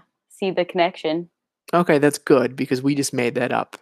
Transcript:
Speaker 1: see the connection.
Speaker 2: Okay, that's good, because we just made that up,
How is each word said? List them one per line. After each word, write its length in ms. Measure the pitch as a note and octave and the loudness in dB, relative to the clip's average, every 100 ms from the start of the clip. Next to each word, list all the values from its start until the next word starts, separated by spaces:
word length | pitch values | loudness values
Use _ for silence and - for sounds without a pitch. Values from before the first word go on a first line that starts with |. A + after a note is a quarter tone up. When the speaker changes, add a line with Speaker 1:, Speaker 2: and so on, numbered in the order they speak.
| _ _ _ | _ _ _
Speaker 1:
see 220 | - G3 | -6 -4
the 140 | F3+ F3 | -2 -4
connection. 640 | F#3 E3+ - - E3+ F3 _ _ _ - | 0 -2 -2 -4 -4 -6 _ _ _ -2
Speaker 2:
Okay, 240 | E3+ F3 D3 | 0 2 4
that's 200 | D3 - | 4 0
good, 380 | - C#3+ E3+ C3 | 2 4 4 -2
because 260 | C3 C3 | -4 -2
we 140 | C#3 C#3+ | 0 -2
just 180 | C3 | -2
made 220 | C3 A#2+ - | -2 -2 -2
that 160 | B2 | -2
up, 260 | A#2+ - - | -4 -6 -12